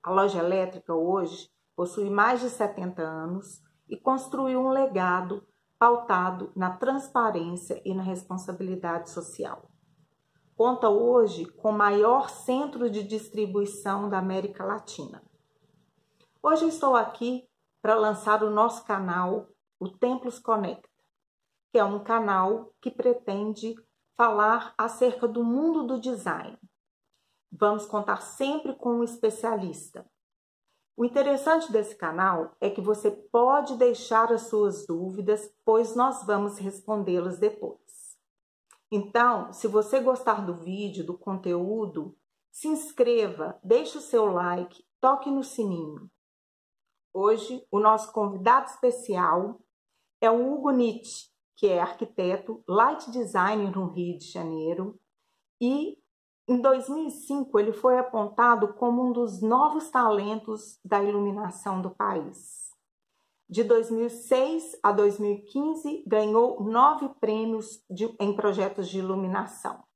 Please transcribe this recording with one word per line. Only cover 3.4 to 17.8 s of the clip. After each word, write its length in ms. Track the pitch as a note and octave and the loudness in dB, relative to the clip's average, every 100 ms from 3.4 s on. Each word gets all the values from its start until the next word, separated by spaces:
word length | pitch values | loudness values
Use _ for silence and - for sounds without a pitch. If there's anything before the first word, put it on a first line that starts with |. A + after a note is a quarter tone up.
| - - _ _ _ | -10 -20 _ _ _
e 80 | - | -4
construiu 680 | - C4 - C4 C4 B3+ | 0 0 -2 -4 -2 0
um 80 | C4 | 0
legado 760 | C4 C4+ F#3+ F3+ F3+ F#3 G3+ _ _ _ _ | 2 0 0 0 0 -4 -10 _ _ _ _
pautado 720 | A#3 A#3+ A#3+ F#3 F3+ F3+ G3 F#3+ | 4 4 2 0 0 -4 -10 -6
na 160 | F3+ | -6
transparência 1080 | F3+ B3 C4+ - B3+ A3+ F3 E3+ F3 - - | -2 -2 -4 -2 0 0 0 -6 -8 -8 -8
e 100 | - | -4
na 80 | F#3+ | -4
responsabilidade 1080 | F#3 F#3 - F#3 F#3 F3+ F#3+ F#3 F3 E3+ E3+ | -4 -6 -8 -10 -10 -8 -6 -6 -4 -6 -6
social. 600 | - - - - - - _ _ _ _ _ _ _ _ - | -12 -12 -10 -10 -10 -18 _ _ _ _ _ _ _ _ 0
Conta 320 | A#3 B3 A3+ | 2 4 2
hoje 560 | G#3 A#3+ B3 G#3+ F3 | 4 6 6 4 0
com 260 | E3 - G#3+ | -10 -4 -2
o 80 | G#3+ | 4
maior 500 | G#3 G3+ G#3+ C4 - | 4 6 6 4 2
centro 600 | - - B3+ C#4+ C4 A#3+ | -8 -4 -2 -2 -2 -2
de 140 | G#3 | -2
distribuição 1040 | G3+ G#3+ G#3+ G#3 G#3 G3 G3+ - G3+ G3+ G3+ | -6 -8 -6 -4 -2 -2 -4 -6 -4 -4 -2
da 100 | G3 | -2
América 460 | F#3 F#3+ G3+ - | -2 -4 -4 -8
Latina. 580 | G3 G#3+ - - C3+ - _ _ _ _ _ _ _ _ _ _ _ _ | -8 -8 -10 -16 -16 -16 _ _ _ _ _ _ _ _ _ _ _ _
Hoje 220 | D4 D#4 | 2 4
eu 40 | E4 | 2
estou 280 | - C#4 B3 | 2 4 4
aqui 500 | G#3+ - A#3+ B3+ _ _ _ _ | 2 -4 -4 -4 _ _ _ _